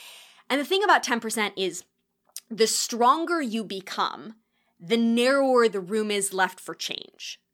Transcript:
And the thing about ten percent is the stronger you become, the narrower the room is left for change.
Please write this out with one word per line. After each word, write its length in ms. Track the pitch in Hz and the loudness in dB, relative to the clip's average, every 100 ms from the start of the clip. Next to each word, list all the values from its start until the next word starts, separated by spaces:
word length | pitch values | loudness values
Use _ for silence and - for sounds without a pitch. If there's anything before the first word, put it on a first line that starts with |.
| - - - _ - | -20 -20 -20 _ -4
And 120 | 262 | -2
the 40 | 262 | 0
thing 180 | 381 | 2
about 200 | 403 294 | 4 4
ten 160 | - 233 | 4 -2
percent 340 | 226 226 208 196 | -2 -2 -4 -2
is 260 | 190 - - _ _ _ _ - - | -4 -6 -14 _ _ _ _ -20 -8
the 180 | 202 220 | 0 2
stronger 720 | - - 233 240 277 330 339 | 2 -2 2 4 4 2 -2
you 220 | 262 220 | -2 -4
become, 720 | 185 190 185 - 180 - 208 - _ _ _ _ | -6 -8 -8 -4 -4 -6 -16 -20 _ _ _ _
the 160 | 170 233 | -2 2
narrower 720 | 233 233 247 277 269 247 226 | 2 4 4 4 4 4 4
the 140 | 196 | 2
room 280 | 180 220 214 | -4 -2 0
is 200 | 208 196 | -2 -2
left 300 | 185 185 - | 0 -2 -2
for 120 | - | -14
change. 680 | 165 - - - - - - _ | -10 -10 -10 -14 -16 -16 -16 _